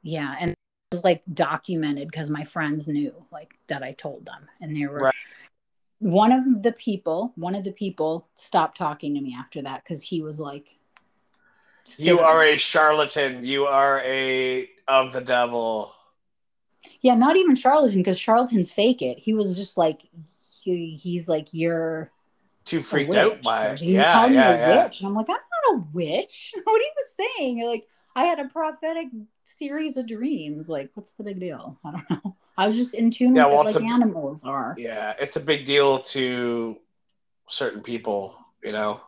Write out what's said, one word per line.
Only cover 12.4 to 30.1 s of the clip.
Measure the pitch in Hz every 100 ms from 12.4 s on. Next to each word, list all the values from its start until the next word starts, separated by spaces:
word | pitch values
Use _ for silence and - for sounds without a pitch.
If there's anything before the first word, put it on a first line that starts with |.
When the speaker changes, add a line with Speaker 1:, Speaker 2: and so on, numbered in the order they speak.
Speaker 2:
a | 156 147
charlatan. | - 165 151 151 147 151 139 127
You | 120 139 143
are | 135 139 135
a, | 127 135 131 131 127 127 127 _ -
of | 135 131
the | 127
devil." | 123 123 120 120 113 110 101 - _ _ _ _ _ _ _ _ - _
Speaker 1:
Yeah, | 254
not | 233 254 359
even | 359 254
charlatan, | 254 302 269 190
'cause | 180 185
charlatans | - 226 254 226 175
fake | - 214 254
it. | 127 123
He | -
was | 220 202 180
just | 202 -
like, | 160 156 _ 170 156 _ - -
he, | - 180 165
he's | 156 180 175 165
like, | 156 151
"You're | 160 165 165 165 160 160 _ _ _ _ _
Speaker 2:
Too | - 160
Speaker 1:
a |
Speaker 2:
freaked | - 151 143
out | 208 202
Speaker 1:
witch." | 220
Speaker 2:
by... | 123 113 107
it. | 147
Speaker 1:
He | 170
Speaker 2:
Yeah, | 185
Speaker 1:
called | 151 196 240
Speaker 2:
yeah, | 269
Speaker 1:
me | 254
a | 233
Speaker 2:
yeah. | 233 277
Speaker 1:
witch. | - -
And | 196
I'm |
like, | 208 226
"I'm | 415
not | - 679 554 294
a | 156
witch." | 156 160 170 381 - - 415
<laughs> |
What | 403 440
he | 571 605
was | - - 440 494
saying? | 269 240 233
Like, | 233 _ _ _
I | -
had | 330 320
a | 269
prophetic | 311 311 311 311 330 294 226 208 _
series | - - 285 294 311 262
of |
dreams. | 233